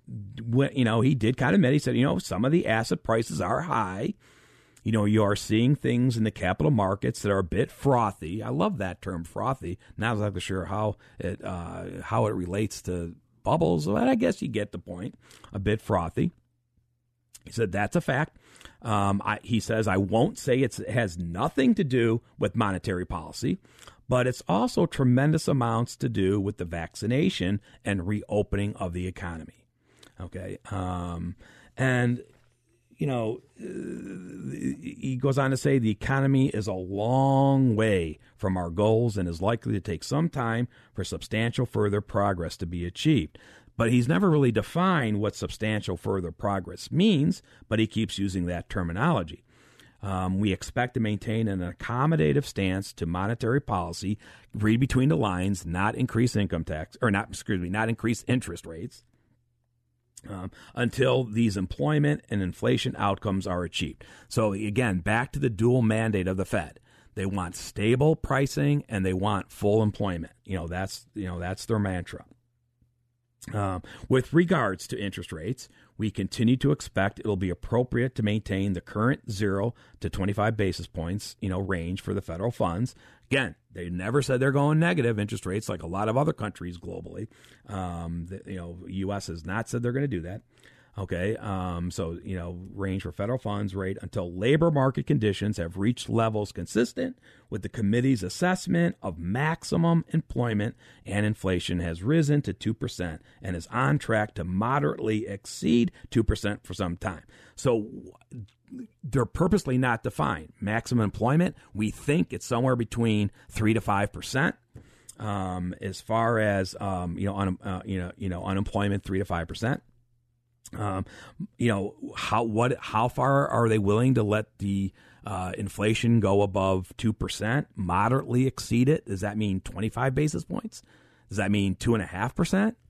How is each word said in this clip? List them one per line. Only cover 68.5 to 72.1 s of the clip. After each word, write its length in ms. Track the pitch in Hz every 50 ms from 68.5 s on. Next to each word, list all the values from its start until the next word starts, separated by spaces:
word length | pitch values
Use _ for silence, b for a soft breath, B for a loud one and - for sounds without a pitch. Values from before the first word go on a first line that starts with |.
| - 147 143 143 147 143 - -
and 180 | - 98 95
they 80 | 95 92
want 380 | 92 95 104 107 95 87 -
full 300 | - - - 104 104 110
employment. 520 | 110 104 98 - 104 98 87 85 82 - _ _ _
You 120 | - 95 92
know, 100 | 85 82
that's, 400 | 90 90 95 95 - - - _ -
you 100 | 110 98
know, 140 | 90 87 87
that's 260 | 87 90 95 - -
their 140 | - 117 107
mantra. 460 | 101 98 92 90 87 -